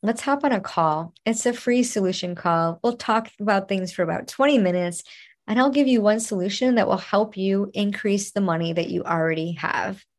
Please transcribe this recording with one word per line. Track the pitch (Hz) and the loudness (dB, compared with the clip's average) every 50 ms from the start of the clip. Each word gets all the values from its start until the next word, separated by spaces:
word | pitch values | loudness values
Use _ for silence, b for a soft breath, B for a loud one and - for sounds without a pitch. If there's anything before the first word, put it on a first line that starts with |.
| - | 0
let's | 208 233 226 | -2 -2 -2
hop | - - 277 285 285 | 0 0 0 2 2
on | 285 254 | 0 0
a | 202 | 0
call. | 190 - - - 165 160 151 156 165 170 - _ _ | -2 -4 -2 0 2 2 2 0 -4 -8 -12 _ _
It's | 214 226 226 - | -2 -2 0 0
a | 247 240 | -2 -2
free | 240 - - 240 247 247 | -2 -2 0 2 2 2
solution | 247 - 214 190 185 185 - - 180 175 | 0 0 0 0 0 -2 -2 -6 -8 -8
call. | 170 - 175 170 165 165 165 170 170 _ | -4 0 0 2 2 2 0 -2 -2 _
We'll | 233 240 | -4 -4
talk | 240 - - 220 226 226 - _ _ | -2 -2 0 0 0 0 -4 _ _
about | 208 202 208 196 196 - | 0 2 2 2 2 0
things | 202 190 185 180 - | -2 -2 -2 -4 -2
for | - 180 | -2 -2
about | 165 160 - - - | -2 -2 -4 -6 -8
twenty | - - 269 285 294 262 | -2 0 2 4 4 4
minutes, | 202 180 175 180 175 175 170 - - B B B B B B B _ | 4 4 2 0 0 -2 -4 -8 -12 B B B B B B B _
and | - 214 247 | -2 0 2
I'll | 254 277 | 2 2
give | 262 285 285 262 | 4 2 2 4
you | 262 233 202 | 4 4 4
one | 208 214 226 | 4 2 2
solution | 226 - 214 190 180 202 196 - 254 254 247 | -2 -4 -4 -2 -2 -2 -2 0 0 2 2
that | 233 - | 2 2
will | - 190 190 | 2 0 -2
help | - - - 202 214 214 - | -2 0 0 0 0 0 -2
you | 190 190 190 196 196 202 202 - | -4 0 0 2 0 0 -2 -2
increase | - 208 202 202 - - 208 196 202 202 - - | -2 -2 -2 -2 -2 -2 0 0 0 -2 -4 -4
the | 208 | -2
money | 202 185 165 160 170 165 165 | 0 0 0 0 0 -2 -2
that | 170 165 - | -2 -2 -2
you | 180 175 - | -2 -4 -2
already | - 165 165 160 160 165 160 160 165 170 | -2 0 0 2 0 0 -2 -2 -4 -6
have. | - - 156 - - 92 196 196 196 - _ _ | -4 -4 -4 -2 -2 -4 -4 -8 -10 -14 _ _